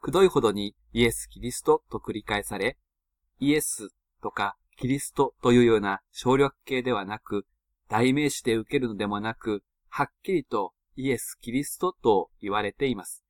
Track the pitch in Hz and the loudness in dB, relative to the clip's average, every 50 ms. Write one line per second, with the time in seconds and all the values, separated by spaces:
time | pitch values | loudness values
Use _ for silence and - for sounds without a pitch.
0 | - - 143 180 196 185 - 147 117 110 98 104 101 101 - _ _ _ - 117 | -8 0 2 4 4 6 4 4 2 2 0 0 -6 -8 -10 _ _ _ 0 2
1 | 120 117 113 - - - - - 101 120 123 - - - 156 156 _ _ - 110 | 2 2 2 -2 -10 -12 -16 -12 -10 -10 -10 -8 0 0 0 0 _ _ -12 -12
2 | _ - 101 107 - - 107 104 101 - 110 98 95 120 139 _ _ _ _ _ | _ -2 -2 -2 -2 -2 -4 -4 -4 -4 -6 -4 -4 -4 -4 _ _ _ _ _
3 | _ _ _ _ _ _ _ _ 131 143 147 156 147 - - - 113 95 _ _ | _ _ _ _ _ _ _ _ 0 2 2 2 0 -2 -8 -8 -12 -16 _ _
4 | _ _ _ _ - 107 - - 101 101 - _ _ _ _ _ - 123 131 143 | _ _ _ _ -12 -10 -4 -4 -4 -4 -4 _ _ _ _ _ -2 -2 -2 -2
5 | - - _ - 143 127 - _ - 127 120 123 120 117 113 107 101 101 98 95 | -4 -8 _ 0 0 0 0 _ 2 6 6 8 8 8 6 4 2 0 -4 -4
6 | _ _ _ - - 123 127 135 143 135 - _ _ - 139 127 120 131 123 104 | _ _ _ -6 0 2 4 4 4 2 0 _ _ -4 -4 -4 -2 0 -2 -2
7 | 95 92 104 110 _ - - 101 - _ _ _ _ _ _ _ _ _ - 107 | -2 -6 -10 -10 _ -6 -6 -6 -6 _ _ _ _ _ _ _ _ _ 0 2
8 | 120 127 131 147 151 143 - - - 123 113 113 110 _ - 143 131 120 110 98 | 2 4 4 2 2 0 -2 -2 -2 0 0 0 -2 _ -2 -2 -2 -2 -4 -4
9 | 107 101 104 101 107 113 113 _ - 113 107 101 _ _ _ _ _ _ - - | -4 -2 -2 -4 -4 -6 -8 _ -4 -4 -4 -4 _ _ _ _ _ _ -4 -4
10 | 143 - _ _ _ - 196 170 131 _ - 110 98 90 _ _ _ _ _ - | -4 -4 _ _ _ -2 -2 -2 -2 _ -2 -2 -2 -4 _ _ _ _ _ -6
11 | 127 139 131 113 - - - _ - - 117 131 143 - - - - 180 - _ | -2 -2 -2 -2 -4 -10 -14 _ -12 -6 -4 -4 -4 -4 -8 -4 -4 -4 -4 _
12 | _ 120 107 95 85 _ _ _ - 101 98 107 104 101 - _ - 135 120 101 | _ 2 4 4 2 _ _ _ -8 -4 -4 -4 -4 -4 -6 _ -4 -2 -2 -4
13 | 90 - - - _ _ | -8 -14 -16 -18 _ _